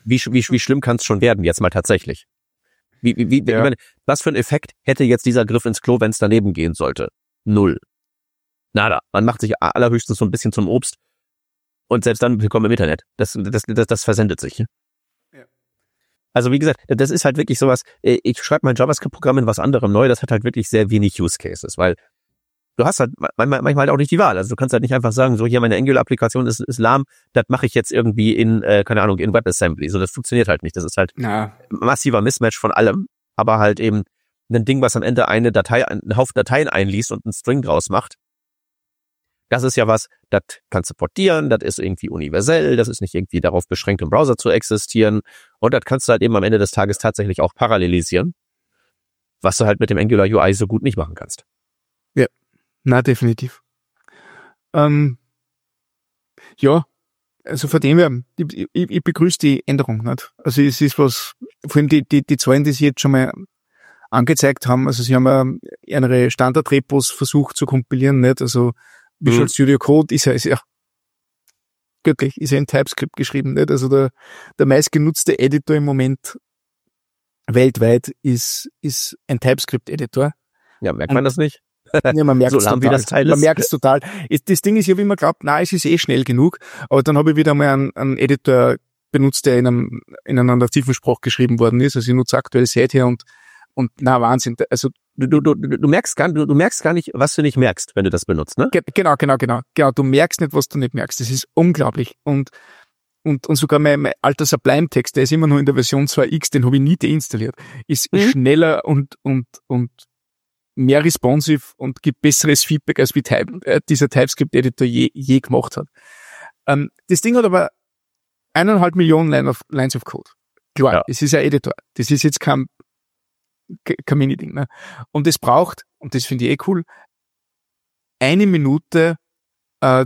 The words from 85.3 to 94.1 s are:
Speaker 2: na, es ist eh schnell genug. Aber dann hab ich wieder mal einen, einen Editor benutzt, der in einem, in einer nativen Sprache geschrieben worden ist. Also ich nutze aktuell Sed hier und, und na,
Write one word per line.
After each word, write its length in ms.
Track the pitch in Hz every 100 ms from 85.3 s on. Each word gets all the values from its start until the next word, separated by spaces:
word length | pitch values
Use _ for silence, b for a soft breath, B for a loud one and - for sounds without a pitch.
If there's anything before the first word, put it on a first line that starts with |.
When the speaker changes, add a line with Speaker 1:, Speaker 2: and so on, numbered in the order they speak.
| -
Speaker 2:
na, 180 | 147 151
es 100 | 180
ist 140 | 180 -
eh 120 | 165
schnell 280 | - 127 127
genug. 320 | 123 - - B B 131
Aber 120 | 135
dann 140 | 135 147
hab 80 | 156
ich 100 | 151
wieder 160 | 151
mal 160 | 143 143
einen, 240 | 139 139 -
einen 220 | 135 131
Editor 580 | 135 139 - 127 123 123 _ _ _
benutzt, 340 | 139 135 - 139
der 120 | 123
in 80 | 123
einem, 340 | 120 - 120 - - -
in 120 | 127
einer 200 | 123 123
nativen 360 | 120 147 127
Sprache 260 | 123 - 120
geschrieben 360 | 123 - 123 117
worden 220 | 117 120
ist. 160 | 139 127
Also 160 | 117
ich 40 | 127
nutze 220 | 127 123
aktuell 280 | - 127 123
Sed 260 | 117 131
hier 160 | 135 123
und, 160 | 120 _ b b b b
und 180 | - 123 -
na, 180 | 127